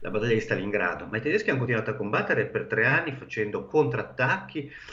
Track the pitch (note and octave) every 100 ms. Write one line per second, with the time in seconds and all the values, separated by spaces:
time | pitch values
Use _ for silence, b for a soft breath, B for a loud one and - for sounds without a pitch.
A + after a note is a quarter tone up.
0 | - G#2+ A#2 A2 - G2+ G2 G2+ F2+ -
1 | F2 A2 C#3 G3+ G3 C3+ A#2+ A2+ A2 G#2+
2 | G2+ C#3+ G3+ B2 G#2 G#2+ F2 G#2+ A#2 D3+
3 | E3 B2+ - - G#2 G2+ - D#3 C3 -
4 | - - B2+ F#3+ - D#3 C#3 B B